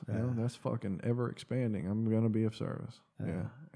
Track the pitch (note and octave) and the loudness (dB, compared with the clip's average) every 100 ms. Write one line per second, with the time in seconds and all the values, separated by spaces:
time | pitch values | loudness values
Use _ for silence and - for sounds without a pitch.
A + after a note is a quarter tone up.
0 | - A2 B2 A#2+ A#2+ - - A#2 G2 F#2 | -4 0 0 0 0 -2 -4 -2 -2 -2
1 | A#2+ A#2+ A#2+ - - B2+ A#2+ G2 F#2 G#2+ | 0 0 0 -4 -2 0 0 0 0 0
2 | A2+ A2 A2+ A2 A2 - - - - - | 4 4 4 4 2 0 -4 -4 -8 -12
3 | _ - - E2+ G#2+ B2+ D#3+ | _ -6 -4 -2 -4 -8 -10